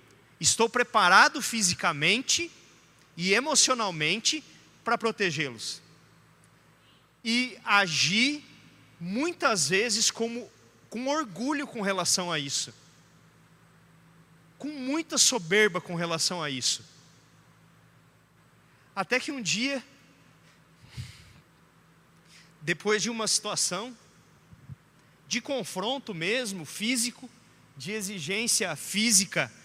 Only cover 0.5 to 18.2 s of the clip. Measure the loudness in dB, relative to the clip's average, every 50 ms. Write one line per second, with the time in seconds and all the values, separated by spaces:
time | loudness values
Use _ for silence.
0.5 | 2 2 2 2 2 0 0 2 4 4 6 10 10 10 10 8 6 0 -6 -4
1.5 | -2 0 0 0 0 0 0 0 0 2 2 2 2 2 2 0 0 0 0 -4
2.5 | -10 -18 -20 -20 -20 -20 _ _ _ _ -20 _ -12 -4 0 2 2 2 2 2
3.5 | 2 4 4 4 2 2 0 -2 -2 0 0 0 0 0 0 -2 -2 -4 -6 -12
4.5 | -20 -20 -20 -20 _ _ -4 -2 -2 0 0 -2 -2 0 0 0 0 -2 -4 -4
5.5 | -6 -8 -10 -10 -10 -10 -14 -20 -20 -20 _ _ _ _ _ _ _ _ _ _
6.5 | _ _ _ _ _ _ _ _ _ _ _ _ _ _ -2 2 2 2 2 0
7.5 | -4 -8 -2 2 4 4 4 4 2 0 2 2 4 4 4 2 2 -2 -8 -16
8.5 | -20 -20 -20 -20 -20 -20 -20 -20 -18 -12 -10 -6 -4 -2 -2 -2 -4 0 0 2
9.5 | 2 2 0 2 2 2 2 2 0 0 0 0 0 -2 -4 -6 -6 -8 -12 -14
10.5 | -20 -20 -20 -20 _ _ _ -12 -10 -6 -4 -2 -2 -2 -2 -6 -6 -6 -4 -4
11.5 | -4 -4 -4 -8 -6 -4 -2 -2 0 0 0 0 0 0 0 -2 -2 -4 -4 -4
12.5 | -4 -6 -6 -6 -10 -18 -20 -20 -20 -20 -20 _ _ -20 -20 -20 _ -20 -20 -20
13.5 | _ _ _ _ _ _ _ _ -20 -20 _ -20 -20 -20 -20 _ -20 -20 _ _
14.5 | _ -12 -12 -10 -8 -8 -4 -2 -2 -2 -2 -2 2 2 2 4 2 0 -2 2
15.5 | 4 4 4 4 2 -2 -8 -6 -6 -4 -4 -2 -2 -2 -2 -2 -2 -2 -4 -4
16.5 | -4 -2 -2 -2 -2 -2 -6 -16 -20 -20 -20 -20 -20 -20 _ _ _ -20 -20 _
17.5 | _ _ _ -20 _ _ _ _ _ _ _ _ _ _